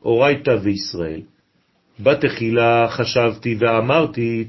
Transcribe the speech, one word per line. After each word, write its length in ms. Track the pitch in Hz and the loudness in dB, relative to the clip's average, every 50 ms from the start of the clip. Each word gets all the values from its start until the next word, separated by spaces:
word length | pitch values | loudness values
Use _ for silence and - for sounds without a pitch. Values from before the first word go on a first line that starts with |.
| - | -2
אורייתא 460 | 120 117 117 135 143 143 - - 139 120 101 95 | 0 2 2 4 2 2 0 0 0 0 0 0
וישראל. 580 | 104 101 98 - - - 87 82 78 78 80 - - _ _ _ _ _ _ _ _ _ _ _ _ _ - | -2 -2 -4 -6 -8 -8 -8 -8 -6 -8 -10 -14 -16 _ _ _ _ _ _ _ _ _ _ _ _ _ -2
בתחילה 880 | 101 - 120 - 143 131 - - 117 113 117 117 117 117 117 117 117 113 | 0 2 2 2 0 -2 -2 -4 -4 0 2 2 4 4 4 4 2 0
חשבתי 680 | - - 117 - - 127 117 117 107 - - 120 113 101 | 0 -4 -4 -2 0 0 0 0 -2 -4 -4 -6 -2 0
ואמרתי, 840 | 117 117 113 113 113 127 143 165 156 - - - 117 117 117 113 113 | 0 2 2 2 2 2 2 2 2 0 -2 -4 -4 -2 -2 -4 -6